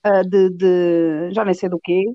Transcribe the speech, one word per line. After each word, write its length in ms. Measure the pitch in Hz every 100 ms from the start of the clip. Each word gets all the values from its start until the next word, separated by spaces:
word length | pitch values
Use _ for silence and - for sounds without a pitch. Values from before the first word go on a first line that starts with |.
ah, 200 | 208 196
de, 260 | 185 196 190
de, 800 | 180 185 180 175 170 165 156 175
já 140 | 196
nem 80 | 202
sei 160 | 180 185
do 100 | 170
quê, 220 | - 180 202